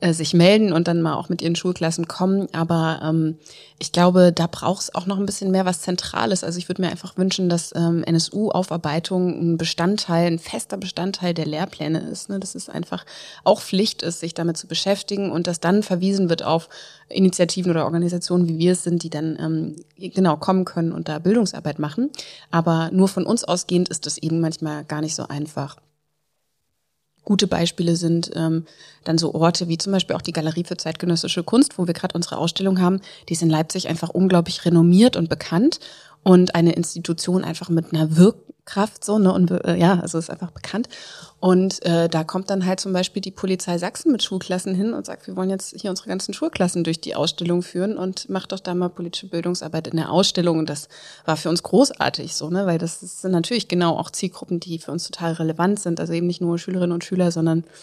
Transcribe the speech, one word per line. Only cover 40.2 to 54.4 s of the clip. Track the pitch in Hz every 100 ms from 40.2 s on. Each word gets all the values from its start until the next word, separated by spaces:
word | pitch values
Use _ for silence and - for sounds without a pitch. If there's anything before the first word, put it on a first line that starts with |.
| 165
einfach | - 180
bekannt. | - - 202 - - - - - _
Und, | 185 185 190 - 175
äh, | 170 170
da | 160
kommt | 156 185 190
dann | 196 180
halt | 185
zum | 196
Beispiel | 180 185 202
die | 190
Polizei | - 190 185 - 175
Sachsen | 175 - 330
mit | 240
Schulklassen | - 185 - 185 190
hin | 185 208
und | 233 -
sagt, | - -
wir | 185
wollen | 190
jetzt | 190 - -
hier | 208
unsere | 185 -
ganzen | 190 -
Schulklassen | - 320 - 180 175
durch | 165 165
die | -
Ausstellung | - 156 156 170 175
führen | 175 180 196 208
und | 185 190 -
macht | 190 -
doch | 196
da | 185
mal | 180 180
politische | 180 170 - 190
Bildungsarbeit | 170 175 180 156 165 -
in | 160
der | -
Ausstellung. | 240 294 190 170 160
Und | 156
das | 147 - - - - -
war | 156
für | 165
uns | 165
großartig, | - 196 277 - - - -
so, | - 151
ne, | 180 196
weil | 165
das | 165 - 180 -
sind | 190
natürlich | 180 165 240 -
genau | 180 170 -
auch | -
Zielgruppen, | - 185 -